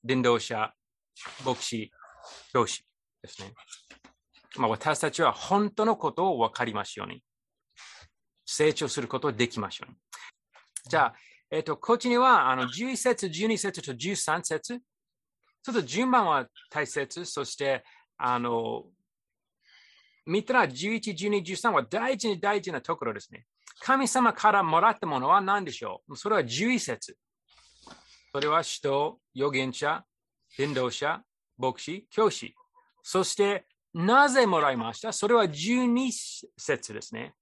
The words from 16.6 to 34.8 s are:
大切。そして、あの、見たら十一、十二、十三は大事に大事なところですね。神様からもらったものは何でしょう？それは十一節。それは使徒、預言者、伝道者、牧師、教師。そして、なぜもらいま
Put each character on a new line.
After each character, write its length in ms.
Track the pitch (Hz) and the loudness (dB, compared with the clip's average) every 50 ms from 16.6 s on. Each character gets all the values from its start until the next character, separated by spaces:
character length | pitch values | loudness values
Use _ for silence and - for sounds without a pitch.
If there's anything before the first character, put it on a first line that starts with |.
| - _ | -20 _
大 160 | - 151 147 | -4 -4 -4
切。 380 | - - 147 139 135 - 170 175 | -2 -4 -6 -6 -6 -6 -12 -10
そ 200 | - - 151 139 | -8 -6 -6 -6
し 120 | - - | -6 -6
て、 280 | - 143 139 135 131 _ - _ _ _ _ _ | -2 0 0 0 -2 _ -14 _ _ _ _ _
あ 220 | _ 135 127 123 120 | _ -2 0 0 0
の、 460 | 120 120 117 113 113 113 117 117 - - _ _ _ _ _ _ _ _ _ _ _ _ _ _ _ _ _ - _ _ _ _ _ _ _ _ _ | 0 -2 -2 -2 -2 -4 -6 -8 -10 -14 _ _ _ _ _ _ _ _ _ _ _ _ _ _ _ _ _ -20 _ _ _ _ _ _ _ _ _
見 180 | 156 170 208 220 | -2 -2 -2 0
た 100 | - 247 | 2 2
ら 140 | 254 208 151 | 2 2 2
十 260 | 127 131 165 208 226 | -2 -6 -4 -4 -4
一、 200 | 220 214 220 190 | -4 -4 -6 -8
十 140 | 156 185 208 | -4 -2 0
二、 140 | 208 202 | 0 0
十 140 | 175 165 190 | -2 -4 -10
三 160 | - - 240 | -2 -2 2
は 100 | - 202 | 2 2
大 360 | 254 - - 214 226 254 269 202 | 0 0 -4 -2 -2 -2 -2 -2
事 100 | - 226 | -2 -2
に 120 | 202 170 | -2 0
大 200 | 202 202 208 202 | 0 0 0 0
事 120 | - 185 | -2 -4
な 80 | 165 131 | -8 -8
と 160 | _ - 165 | _ -6 -6
こ 100 | - 143 | -4 -4
ろ 80 | 120 107 | -6 -6
で 60 | 101 | -6
す 120 | - _ | -12 _
ね。 140 | - - _ _ _ _ _ - - - | -20 -20 _ _ _ _ _ -20 -20 -12
神 260 | - - 262 269 277 | 0 2 2 2 2
様 260 | 233 - 262 247 233 | 2 2 4 4 4
か 200 | 214 - - 214 | 2 6 4 6
ら 100 | 202 202 | 6 6
も 180 | 185 160 156 165 | 4 4 4 6
ら 100 | 185 226 | 6 4
っ 80 | 208 - | 2 2
た 60 | 220 | -2
も 120 | 170 147 127 | -2 -2 0
の 100 | 127 143 | 4 4
は 120 | 175 202 | 4 4
何 240 | 190 196 202 208 190 | 4 2 0 0 -2
で 80 | 151 | -6
し 100 | 120 - 120 | -8 -8 -8
ょ 180 | 104 92 - _ - | -10 -10 -10 _ -18
う？ 80 | 143 | -16
そ 120 | - - 202 | -8 -2 0
れ 80 | 220 | 2
は 80 | 196 143 | 2 0
十 280 | 117 117 135 202 240 | 0 -2 -2 0 0
一 80 | 254 226 | 0 0
節。 360 | - - 120 - - - - _ _ _ _ _ _ _ _ _ _ _ _ _ _ - - - _ _ - _ _ _ _ | 0 -4 -6 -8 -8 -18 -18 _ _ _ _ _ _ _ _ _ _ _ _ _ _ -20 -20 -20 _ _ -20 _ _ _ _
そ 60 | 143 | -2
れ 80 | 143 151 | 0 4
は 140 | 151 165 | 2 2
使 200 | 160 - - - | 2 0 -8 -4
徒、 380 | - 143 139 139 147 160 - _ _ _ _ | -2 0 0 2 0 -2 -4 _ _ _ _
預 160 | 127 135 147 | -2 -2 0
言 220 | 139 131 131 131 | 0 0 -2 -2
者、 320 | 123 - 147 147 156 - - _ _ _ _ _ _ _ _ _ _ | -4 -2 -2 -2 -2 -2 -6 _ _ _ _ _ _ _ _ _ _
伝 180 | - 135 147 143 | -4 -2 -2 0
道 160 | 127 127 120 | -2 -2 -2
者、 320 | 117 - 143 147 165 202 - _ _ _ _ _ _ - | -2 -2 -2 -2 -2 -4 -8 _ _ _ _ _ _ -4
牧 240 | 127 131 123 - | -4 -4 -4 -4
師、 240 | - - 170 185 - _ | -10 -10 -10 -12 -12 _
教 200 | - - 220 202 | 0 2 2 2
師。 240 | - - 117 - _ _ _ _ _ _ _ _ _ _ | 2 -2 -10 -12 _ _ _ _ _ _ _ _ _ _
そ 220 | _ - - 185 185 | _ -2 0 0 0
し 100 | - - | 0 2
て、 320 | - 202 202 202 185 _ _ _ _ _ _ _ | 2 2 2 2 -2 _ _ _ _ _ _ _
な 340 | 165 170 190 233 269 285 285 | -2 2 4 6 6 6 6
ぜ 180 | 254 269 240 | 6 4 4
も 140 | 208 180 160 | 6 4 4
ら 120 | 147 143 | 4 4
い 40 | 131 | 2
ま 160 | 120 | 2